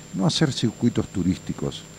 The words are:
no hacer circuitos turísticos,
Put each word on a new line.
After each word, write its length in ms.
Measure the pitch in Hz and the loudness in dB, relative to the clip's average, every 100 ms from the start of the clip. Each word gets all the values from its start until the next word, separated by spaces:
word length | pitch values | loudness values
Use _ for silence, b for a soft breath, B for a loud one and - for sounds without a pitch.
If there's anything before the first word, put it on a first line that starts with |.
| - 170 | -8 0
no 100 | 185 | 0
hacer 260 | - 156 | 2 0
circuitos 560 | - 113 - 117 110 101 | 2 -2 2 2 2 -2
turísticos, 760 | 101 87 90 - - 71 - - | 0 0 0 -4 -6 -6 -6 -14